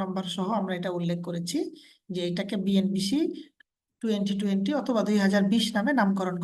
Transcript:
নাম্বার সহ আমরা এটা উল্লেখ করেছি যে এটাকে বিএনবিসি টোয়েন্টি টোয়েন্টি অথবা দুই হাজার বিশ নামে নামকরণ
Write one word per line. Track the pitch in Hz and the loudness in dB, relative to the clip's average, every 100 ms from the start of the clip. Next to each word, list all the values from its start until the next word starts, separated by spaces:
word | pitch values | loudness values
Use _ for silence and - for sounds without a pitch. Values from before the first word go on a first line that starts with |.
নাম্বার | 190 185 180 - | -2 -4 -4 -4
সহ | 185 220 | -2 0
আমরা | 190 175 | -2 -2
এটা | 185 175 | -2 -2
উল্লেখ | 170 175 175 | -2 -2 -4
করেছি | 170 175 311 381 - - - - 180 | -6 -4 -4 -4 -8 -20 -20 -8 -4
যে | 175 | -4
এটাকে | 175 196 202 196 | -2 -4 -2 2
বিএনবিসি | 196 190 190 - 285 320 - - _ _ _ _ - | 2 4 0 0 0 0 -4 -14 _ _ _ _ -6
টোয়েন্টি | 226 208 202 196 | -2 0 0 0
টোয়েন্টি | 202 196 196 294 | 0 0 0 0
অথবা | - 233 202 | 0 2 4
দুই | 208 | 2
হাজার | 196 208 196 | 4 2 4
বিশ | 233 226 208 | 2 2 0
নামে | 233 269 | 2 2
নামকরণ | 196 196 185 180 | 2 2 0 -2